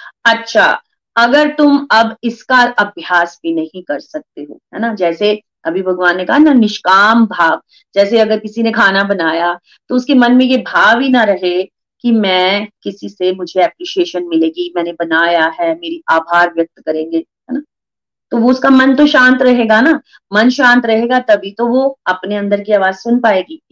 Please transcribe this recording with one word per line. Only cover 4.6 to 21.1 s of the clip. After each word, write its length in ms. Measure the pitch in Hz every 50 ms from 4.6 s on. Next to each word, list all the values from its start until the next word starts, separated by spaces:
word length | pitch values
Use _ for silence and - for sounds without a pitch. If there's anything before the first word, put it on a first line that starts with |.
| _ _ -
है 60 | 185
ना? 140 | 226 233 214
जैसे 480 | 190 180 170 165 170 208 208 214 208 _ _ _ _ -
अभी 180 | 165 170 190
भगवान 340 | 185 185 185 180 180 175 175
ने 80 | 185 185
कहा 140 | 185 240 294
ना, 140 | 311 302
निष्काम 760 | 269 240 214 208 - - - 180 190 196 202 214 233 240 226
भाव, 360 | 208 - 175 170 160 156 - _ _ _ _ _ _ -
जैसे 240 | 196 202 202 226 220
अगर 200 | 214 214 220 214
किसी 240 | 220 208 - 233
ने 100 | 226 226
खाना 320 | 220 226 208 196 196 196 202
बनाया, 560 | 196 196 175 165 160 165 165 170 175 175 - _ _ _ _ _ -
तो 60 | 240
उसके 200 | 254 247 - 277
मन 200 | 247 240 240 247
में 100 | 254 262
ये 120 | 247 262
भाव 440 | 226 196 - - 170 190 214 233 240
ही 80 | 269 269
ना 160 | 254 247 220
रहे 380 | 202 190 180 185 180 175 180 185 - _ _ _ _ _ _
कि 100 | - 240
मैं 580 | 233 220 202 190 185 180 185 185 202 202 214 208 _ _
किसी 260 | - 202 196 - 202 196
से, 240 | 202 - 185 185
मुझे 280 | 190 190 180 170 - 185
अप्रिशिएशन 640 | 175 160 _ - 175 - - 185 175 170 - 180 175
मिलेगी, 480 | 170 165 160 160 160 160 175 175 175 175
मैंने 160 | 175 170 170
बनाया 540 | 170 - 170 165 165 165 170 170 175 165 160 165 165 -
है, 140 | 170 165 165
मेरी 280 | 170 170 170 170 165 - -
आभार 460 | 165 165 165 - 170 170 175 175 165
व्यक्त 280 | 165 165 - _ _ -
करेंगे, 300 | 160 156 156 160 - -
है 380 | - - _ _ _ _ - -
ना? 80 | 302 302 _ _ _ _ _ _ _ _ _ _ _ _ -
तो 60 | 233
वो 140 | 226 226 247
उसका 200 | 254 254 - 277
मन 240 | 262 262 262 269 262
तो 120 | 277 294
शांत 360 | 294 - 262 254 254 262 254
रहेगा 380 | 262 254 247 247 226 220 214 220
ना, 200 | 254 320 302 - _ _ _ _ _ -
मन 160 | 196 208 233 254
शांत 380 | 247 285 262 240 240 247 240
रहेगा 320 | 226 220 220 240 240